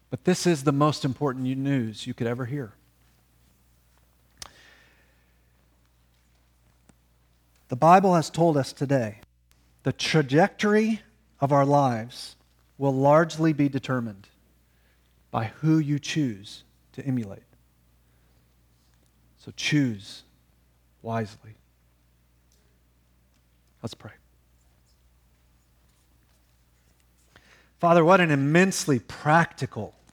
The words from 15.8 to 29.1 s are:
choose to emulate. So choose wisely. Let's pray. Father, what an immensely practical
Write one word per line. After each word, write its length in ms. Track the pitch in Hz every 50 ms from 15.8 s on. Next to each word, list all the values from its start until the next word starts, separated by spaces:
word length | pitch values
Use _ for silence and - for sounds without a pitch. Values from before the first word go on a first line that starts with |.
| 147 143 147 139
choose 680 | - - - 160 143 120 104 95 101 - - - - _ _ _ _ _
to 120 | _ - -
emulate. 360 | 139 127 120 107 95 98 - - _ _ _ _ _ _ _ _ _ _ _ _ _ _ _ _ _ _ _ _ _ _ _ _ _ _ _ _ _ _ _ _ _ _ _ _ _ _ _
So 140 | _ - -
choose 680 | - - - 151 147 135 120 107 98 98 - - - - _ _ _ _ _ _ _ _ _ _ _ _ _ _ _
wisely. 540 | - 113 113 113 110 101 - - - 107 - _ _ _ _ _ _ _ _ _ _ _ _ _ _ _ _ _ _ _ _ _ _ _ _ _ _ _ _ _ _ _ _ _ _ _ _ _ _ _ _ _ _ _ _ _
Let's 120 | - - -
pray. 180 | - - 107 - _ _ _ _ _ _ _ _ _ _ _ _ _ _ _ _ _ _ _ _ _ _ _ _ _ _ _ _ _ _ _ _ _ _ _ _ _ _ _ _ _ _ _ _ _ _ _ _ _ _ _ _ _ _ _ _ _ _ _ _ _ _ _ - - _ _ _ _ _ _ _ _
Father, 240 | 175 170 170 175 156
what 160 | 170 190 180
an 100 | 175 160
immensely 680 | 147 139 139 143 160 175 190 190 - - - 156 135 117
practical 920 | - -